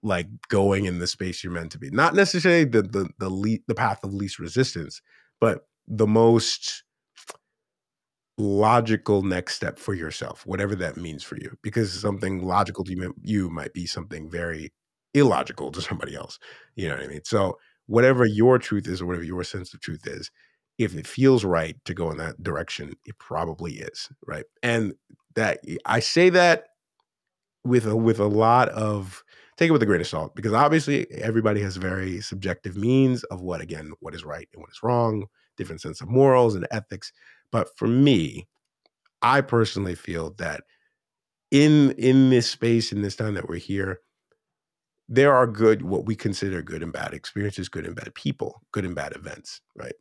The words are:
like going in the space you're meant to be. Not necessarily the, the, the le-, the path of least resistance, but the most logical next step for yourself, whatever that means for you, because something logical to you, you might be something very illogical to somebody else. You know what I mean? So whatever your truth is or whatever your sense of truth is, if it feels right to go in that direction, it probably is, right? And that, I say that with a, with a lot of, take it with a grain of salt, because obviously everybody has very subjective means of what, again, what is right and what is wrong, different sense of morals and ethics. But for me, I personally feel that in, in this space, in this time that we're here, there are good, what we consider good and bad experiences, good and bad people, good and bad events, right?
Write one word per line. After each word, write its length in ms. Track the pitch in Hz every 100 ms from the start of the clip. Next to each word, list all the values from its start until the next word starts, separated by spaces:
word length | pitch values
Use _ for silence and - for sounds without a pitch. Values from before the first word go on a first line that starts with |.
like 240 | 107 92 87 110 -
going 360 | 104 98 98
in 140 | 98 90
the 80 | 87
space 360 | - 92 87
you're 100 | 90
meant 200 | 87 82
to 60 | 78
be. 120 | 69
Not 240 | 101 165
necessarily 500 | 180 196 180 175 170
the, 180 | 147 117
the, 260 | 98 101 92 -
the 100 | 95
le-, 280 | 95 107 107 -
the 80 |
path 280 | 113 123 98
of 80 | 98
least 260 | 98 101 -
resistance, 640 | 85 123 131 87 76 - _ _ _ _
but 260 | 113 - _ _ _
the 180 | 107 107
most 760 | 110 113 117 - - - - _ _ _ _ - - _ _ _ _ _ _ _ _ _ -
logical 840 | 104 98 107 120 113 110 - 101
next 320 | 95 90 -
step 240 | - - -
for 160 | -
yourself, 500 | 95 78 - - - -
whatever 280 | 95 98 101
that 200 | 85 73
means 260 | 85 73
for 140 | - 78
you, 200 | - -
because 300 | 107 110 104
something 520 | 92 104 98 98 95
logical 400 | 92 90 95 -
to 80 | 92
you, 220 | 92 90 -
you 260 | - 104 90
might 240 | 82 71
be 140 | - 85
something 440 | - 101 78 78
very 420 | 85 85 80 78 _ _ _ _
illogical 580 | 143 135 78 67 - 67
to 80 | 82
somebody 340 | - 78 -
else. 240 | 71 - - - - _
You 140 | - 87
know 80 | 67
what 80 |
I 40 | 65
mean? 140 | 76
So 340 | - 107 95 - _ _ -
whatever 400 | 110 127 127 117
your 320 | 104 120 127
truth 280 | - 104 -
is 140 | 90
or 60 | 87
whatever 180 | 87
your 200 | 85 90
sense 280 | 87 98 90
of 80 | -
truth 260 | - 78 -
is, 240 | 71 - _ _ _ _ -
if 160 | 107
it 120 | 87 -
feels 380 | - 135 127
right 320 | 98 85 80 - -
to 80 |
go 160 | 90 82
in 80 | 78
that 240 | 80 -
direction, 500 | 92 76 85 - 73 - -
it 100 | -
probably 600 | - 78 82 80 85 60
is, 320 | - - - - -
right? 180 | 73 - _
And 300 | 120 117 104 - _ _ _
that, 260 | - 107 - - 82 -
I 140 | 113
say 280 | - - 180
that 360 | 180 175 160 - _ _ _ _ _ _ _ _ _
with 220 | 127 123 107
a, 100 | 110
with 240 | 113 107
a 60 | 104
lot 420 | 104 110 123 123
of, 540 | - 107 104 95 - _ _ _ -
take 140 | 170
it 20 |
with 100 | 156
a 40 | 110
grain 160 | 90
of 40 | 87
salt, 300 | 80 78 -
because 160 | 110
obviously 580 | 110 147 160 147 139 -
everybody 520 | - 113 113 110 104
has 140 | 101 92
very 440 | 92 95 95 90
subjective 560 | - 95 92 87 101 95
means 480 | 110 131 131 123
of 160 | - 90
what, 220 | 90 82
again, 300 | 82 80 78 80
what 140 | -
is 80 | 80
right 260 | 78 76 -
and 80 | -
what 100 | 82
is 120 | -
wrong, 420 | 113 120 117 107 98 _ _ _
different 240 | 92 80
sense 220 | - 78
of 60 | 85
morals 460 | 123 139 127 120
and 120 | 98 -
ethics. 400 | 107 - 101 - _ _ _ _
But 180 | 117 90 -
for 100 | 113
me, 600 | 120 143 113 76 - - _ _ _ _ _ _ _
I 180 | 120 139
personally 540 | 135 117 107 - 98
feel 400 | 87 - 85 80 92
that 260 | 82 73 _ _ _ _ _ _ _ _ _
in, 420 | 135 151 151 139
in 380 | - 131 131 131
this 200 | 127 117
space, 420 | - 117 117 110
in 100 | 101
this 140 | 101 -
time 180 | 110
that 140 | 98 -
we're 80 | 85
here, 440 | - 98 95 92 _ _ _ _ _ _ _ _ _ _ _
there 260 | 120 143
are 120 | 131 123
good, 360 | 104 110 110
what 220 | 87 95
we 120 | 104 104
consider 460 | 110 95 98 90
good 200 | 78 82
and 100 | 82
bad 220 | 71 73
experiences, 540 | 78 - - 101 - 90
good 180 | - 78
and 80 |
bad 200 | 82 -
people, 480 | - - - - - _
good 120 | -
and 100 | 92
bad 200 | 82 71
events, 460 | - - - - - _ -
right? 180 | - -